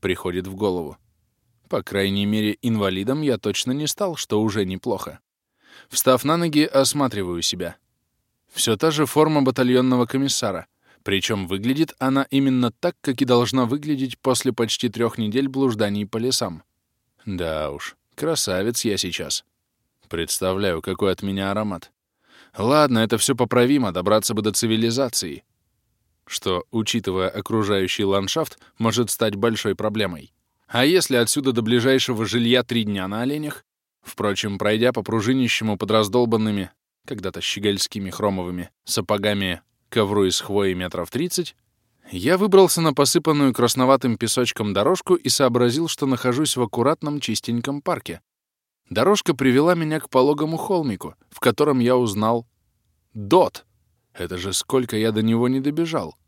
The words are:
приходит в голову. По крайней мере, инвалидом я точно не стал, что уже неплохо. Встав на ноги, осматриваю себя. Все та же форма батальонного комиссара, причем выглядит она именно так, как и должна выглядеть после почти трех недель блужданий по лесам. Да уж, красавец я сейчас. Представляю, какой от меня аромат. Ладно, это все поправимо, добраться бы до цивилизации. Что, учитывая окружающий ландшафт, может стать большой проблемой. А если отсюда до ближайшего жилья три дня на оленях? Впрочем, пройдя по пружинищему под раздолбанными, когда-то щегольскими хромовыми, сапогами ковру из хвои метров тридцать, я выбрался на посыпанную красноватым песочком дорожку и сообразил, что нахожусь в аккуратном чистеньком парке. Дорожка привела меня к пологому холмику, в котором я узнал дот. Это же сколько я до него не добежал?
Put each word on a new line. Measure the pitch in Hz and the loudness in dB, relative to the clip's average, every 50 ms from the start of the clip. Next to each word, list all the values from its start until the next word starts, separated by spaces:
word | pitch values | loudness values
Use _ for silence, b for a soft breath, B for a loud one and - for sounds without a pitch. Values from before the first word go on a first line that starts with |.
приходит | - 98 90 87 - 92 87 92 90 | -2 -2 -4 -2 -4 -6 -4 -4 -6
в | 95 95 | -8 -6
голову. | 95 107 101 92 90 82 71 71 _ _ _ _ _ _ _ _ _ _ _ _ _ _ _ | -2 -2 -2 0 -2 -6 -8 -12 _ _ _ _ _ _ _ _ _ _ _ _ _ _ _
По | - - 95 | -6 -6 -4
крайней | - - 98 98 98 98 101 101 | -2 -2 0 0 0 0 0 0
мере, | 101 107 107 107 104 101 - | 0 0 0 0 -2 -2 -2
инвалидом | - 120 113 107 101 95 92 95 98 113 135 151 | -2 -2 0 0 0 0 0 -2 -2 -2 -2 -2
я | 156 143 120 | 0 0 0
точно | 104 - 107 101 - - 127 | 0 -2 -4 -4 -2 -4 -4
не | 127 143 151 | -4 -4 -4
стал, | 143 - - 208 190 160 | -6 -4 -4 -4 -4 -4
что | - - _ - 107 | -6 -6 _ 0 0
уже | 110 110 95 110 98 | 0 0 0 -2 -4
неплохо. | 92 95 92 - - 95 92 - - - - _ _ _ _ _ _ b b b b b b b | -4 -4 -6 -4 -4 -4 -4 -6 -12 -14 -16 _ _ _ _ _ _ b b b b b b b
Встав | b - - - 131 131 123 - | b -6 0 2 4 4 4 2
на | 139 160 | 0 0
ноги, | 170 170 170 147 147 151 | 0 0 2 2 2 2
осматриваю | - - 135 135 - - 147 139 123 104 104 95 87 87 85 | 4 4 2 2 2 2 0 0 0 0 -4 -4 -4 -4 -4
себя. | 85 - - 90 90 85 - _ _ _ _ _ _ _ _ _ _ _ _ _ _ _ | -4 -4 -4 -4 -8 -10 -10 _ _ _ _ _ _ _ _ _ _ _ _ _ _ _
Все | - - - - 113 | -8 -4 0 0 0
та | 104 - 160 | 2 2 0
же | 151 151 151 | 2 2 0
форма | 131 - 147 156 156 156 147 | 2 4 4 4 6 4 4
батальонного | 135 131 123 - 127 123 127 127 127 131 127 123 120 | 4 2 2 2 2 4 4 4 4 4 4 2 2
комиссара, | 117 - 135 139 139 - - - 107 95 85 - _ b b b b b b b | 2 0 -2 -2 0 -2 -2 -2 -4 -4 -6 -10 _ b b b b b b b
причем | - 98 98 - - 113 101 95 | -2 0 0 0 -2 -2 -2 -2
выглядит | 82 95 98 101 120 135 147 160 151 - _ | -4 -4 -4 0 -2 0 0 0 -2 -2 _
она | 135 131 135 135 135 - | -2 0 2 2 0 2
именно | - 139 139 135 131 127 123 120 | 0 2 2 2 2 2 2 0
так, | - _ - 175 175 _ | -2 _ -4 -4 -4 _
как | _ - 131 - | _ -4 -2 0
и | 139 | 2
должна | 120 123 120 123 120 127 131 127 | 4 4 4 4 2 2 0 0
выглядеть | 110 131 147 147 151 151 135 135 127 120 _ | 0 -2 -4 -2 -4 -2 -2 -2 -6 -6 _
после | _ 135 127 - - 131 | _ 0 0 2 0 -2
почти | 113 - 120 113 - - - 120 | 0 0 -2 -2 -2 -2 -2 -4
трех | 101 110 117 113 - | -2 0 -2 -2 -2
недель | - 113 104 104 131 139 | -2 -4 -2 -2 -2 -2
блужданий | 135 131 135 135 131 113 104 113 101 101 104 104 | -2 -2 0 0 0 0 0 -2 -2 0 -4 -4
по | 98 - | -4 -6
лесам. | 113 113 127 127 - 123 95 85 76 _ _ _ _ _ _ _ _ _ _ _ _ _ | -4 -4 -2 -2 -2 -4 -4 -8 -10 _ _ _ _ _ _ _ _ _ _ _ _ _
Да | 110 98 87 87 82 80 78 76 73 | -8 -6 -4 -4 -4 -4 -4 -4 -6
уж, | 71 73 - - - _ _ _ _ | -8 -10 -12 -14 -16 _ _ _ _
красавец | - 147 160 165 - - - 92 92 98 113 120 - - | -6 -4 -4 -2 -2 -2 -2 -2 -2 -2 -2 -2 -2 -2
я | 117 101 | -2 -2
сейчас. | 95 - 90 85 - 87 71 - - _ _ _ _ _ _ _ _ _ _ _ _ _ _ | -2 -4 -6 -6 -8 -6 -6 -8 -8 _ _ _ _ _ _ _ _ _ _ _ _ _ _
Представляю, | - 82 82 78 - - 95 92 95 95 101 98 87 80 | -6 -6 -4 -4 -4 -2 -2 -2 0 0 0 0 -2 -2
какой | - - 95 - 104 98 92 | -4 -6 -4 0 0 0 0
от | - | -2
меня | - 98 98 98 98 98 | -4 -6 -4 -2 -2 -2
аромат. | 98 107 107 104 90 80 - - _ _ _ _ _ b b b b b b b b | -2 -2 -4 -4 -6 -8 -12 -18 _ _ _ _ _ b b b b b b b b
Ладно, | - 98 117 143 151 151 143 123 113 | -4 0 2 4 4 6 6 4 2
это | 113 104 120 | 2 2 2
все | 113 - - 139 | 0 2 0 0
поправимо, | 117 127 107 - 123 123 123 143 143 127 101 85 | 0 0 2 4 4 4 4 4 2 2 0 -2
добраться | 90 87 101 104 110 101 - 113 | -2 2 2 2 2 2 0 -2
бы | 104 | 0
до | 104 107 | 0 0
цивилизации. | 101 - - 113 110 110 113 117 117 123 139 120 - - - 85 71 - _ _ _ _ _ _ _ _ _ _ _ _ _ _ _ _ _ | -2 0 0 0 0 2 0 0 0 0 -2 -2 -2 -6 -6 -6 -10 -12 _ _ _ _ _ _ _ _ _ _ _ _ _ _ _ _ _
Что, | - - - - 98 92 90 - _ | -12 -12 -6 -4 -2 -2 -2 -4 _
учитывая | - 113 110 - - 117 101 - 92 92 92 | -4 -4 -2 -2 -2 -4 -2 -2 -2 -2 -2
окружающий | 90 - 104 98 - 110 113 107 98 104 98 95 92 - - 104 | -2 -4 -6 -6 -2 -2 0 0 2 0 0 0 -2 -2 -2 0
ландшафт, | 98 98 98 101 95 - 160 156 - - b b b b | 2 2 0 0 -2 -2 -4 -4 -4 -8 b b b b
может | b 113 113 104 117 120 104 | b 0 0 2 2 0 -2
стать | - - 117 110 104 | 0 -2 -2 -2 0
большой | 98 104 117 113 104 - 110 95 | 0 0 -2 -2 0 -2 -4 -4
проблемой. | - 101 107 101 110 104 92 87 76 - - _ _ _ _ _ _ _ | -2 -4 -4 -2 -2 -2 -4 -4 -10 -14 -20 _ _ _ _ _ _ _
А | _ - 117 127 | _ 0 2 4
если | 147 180 185 - - 135 | 4 4 4 2 4 2
отсюда | 120 120 110 - 151 139 139 | 2 2 2 0 0 0 0
до | 120 117 | 0 2
ближайшего | 113 110 120 123 113 135 131 135 - - 127 107 113 | 2 2 2 4 4 4 4 4 2 0 -2 -2 -2
жилья | 98 98 123 117 113 123 127 120 | -2 0 0 2 4 4 2 2
три | - 123 117 110 | 0 -2 -2 0
дня | 104 101 98 92 92 | -2 -2 -4 -4 -4
на | 101 110 | -4 -4
оленях? | 120 131 143 151 151 151 - - _ _ _ _ _ _ _ _ | -4 -4 -4 -4 -6 -8 -10 -12 _ _ _ _ _ _ _ _
Впрочем, | _ - - - 101 104 98 - - 107 101 | _ -20 -8 -4 -2 -2 -2 -2 -4 -4 -4
пройдя | 92 92 101 107 110 117 127 123 | -2 0 0 2 2 2 0 0
по | 117 98 | -2 -4
пружинищему | - 110 113 101 113 131 135 127 113 - - 113 110 104 | -2 -2 -2 0 0 0 0 0 0 0 -2 0 -2 -2
под | 92 - 98 | -2 -2 0
раздолбанными, | 110 110 107 101 95 123 123 117 113 110 110 107 104 101 95 90 _ _ _ _ _ _ _ | 2 2 2 2 2 2 2 2 2 0 0 0 -2 -2 -4 -8 _ _ _ _ _ _ _
когда-то | - 139 104 92 95 87 87 | -12 -12 -8 -8 -8 -8 -6
щегольскими | 85 - - 101 101 104 101 95 - - - 107 98 95 | -6 -6 -6 -2 -2 -2 0 0 -4 -6 -6 -8 -8 -8
хромовыми, | 87 - 107 104 98 92 90 87 90 90 87 - _ _ _ | -6 -2 -2 -2 0 -2 -4 -6 -6 -8 -10 -12 _ _ _
сапогами | - - - 101 - 104 101 98 107 104 101 98 92 87 80 _ _ _ _ _ _ | -6 -4 -4 0 0 -2 0 2 0 0 0 -2 -2 -4 -6 _ _ _ _ _ _
ковру | - 120 107 98 104 104 98 | 0 0 2 2 2 2 2
из | 92 87 - | 2 0 -2
хвои | - - 101 101 98 98 92 | -4 -2 -2 0 0 0 -2
метров | 90 90 90 - 90 87 - | -2 -6 -6 -6 -8 -8 -6
тридцать, | - 123 160 180 - - 170 - - _ _ _ _ _ _ _ _ _ _ - | -4 -4 -4 -2 -2 -4 -4 -6 -8 _ _ _ _ _ _ _ _ _ _ -12
я | - 90 92 131 180 | -10 -4 0 0 2
выбрался | 180 202 214 180 190 190 175 - 170 | 2 2 6 8 8 8 6 4 2
на | 165 160 139 | 0 0 2
посыпанную | - 143 135 - 170 147 160 156 147 143 135 120 | 2 2 2 2 0 2 2 2 4 4 2 4
красноватым | - 120 117 - 131 127 127 135 127 - 127 113 | 2 2 2 2 2 4 4 4 4 4 -2 -2
песочком | 104 120 110 - - 123 117 - - 110 104 95 | 0 -2 -2 0 0 0 -2 -2 -4 -4 -2 0
дорожку | 98 104 143 185 180 - - 185 | 2 2 2 2 0 2 0 0
и | 175 - | 2 2
сообразил, | 139 - - 143 127 120 123 123 120 117 147 170 156 | 0 2 4 2 2 4 4 2 2 2 0 -2 -4
что | - - 147 | -4 -4 -2
нахожусь | 135 131 120 - 127 120 127 156 143 - | -2 -2 0 0 0 0 0 0 -2 0
в | 127 | -2
аккуратном | 123 110 - 120 117 135 160 - - 147 147 147 | -2 -2 0 0 2 2 0 0 -2 -6 -6 -6
чистеньком | - - 110 - - - 117 120 117 143 139 143 | -4 -4 -4 -4 -4 -4 -4 -4 -4 -4 -6 -6
парке. | - - 170 - - - 87 82 _ _ _ _ _ _ _ _ _ _ _ _ _ _ | -4 -4 -4 -4 -6 -12 -12 -12 _ _ _ _ _ _ _ _ _ _ _ _ _ _
Дорожка | 90 101 123 180 208 196 - - 160 | -2 2 2 4 2 2 0 -2 -2
привела | 120 135 131 123 131 147 170 180 | 2 2 4 4 6 4 4 2
меня | 170 165 156 156 156 | 2 0 -2 -4 -4
к | - - | -6 0
пологому | - 131 127 143 151 147 156 156 165 | 2 4 4 4 2 2 0 -2 -2
холмику, | 165 - - 196 175 160 135 101 90 - 78 - _ _ _ | -4 -2 -2 -2 0 0 -2 -4 -6 -8 -14 -14 _ _ _
в | - - | -12 0
котором | - 127 110 - 147 151 139 131 | 2 2 4 4 2 2 4 2
я | 117 120 127 | 4 4 4
узнал | 127 123 113 98 104 107 110 117 117 117 _ _ _ _ _ _ _ _ _ _ _ _ _ _ | 4 2 0 0 0 0 2 0 0 -4 _ _ _ _ _ _ _ _ _ _ _ _ _ _
дот. | 110 104 98 160 185 170 - _ - _ _ _ _ _ _ _ _ _ _ _ | -12 -2 4 4 4 4 4 _ -10 _ _ _ _ _ _ _ _ _ _ _
Это | - 90 82 92 | -10 -8 -6 -6
же | 90 90 98 95 | -6 -6 -4 -4
сколько | - - _ 127 131 123 110 - | -4 -4 _ 0 0 0 0 -2
я | 107 110 113 | 0 0 2
до | 107 110 | 2 2
него | 110 113 113 113 123 | 2 2 2 2 2
не | 123 131 135 | 2 0 0
добежал? | 135 147 147 156 170 165 160 143 92 80 - _ _ | -2 -2 -2 -2 -4 -2 -2 -4 -4 -6 -12 _ _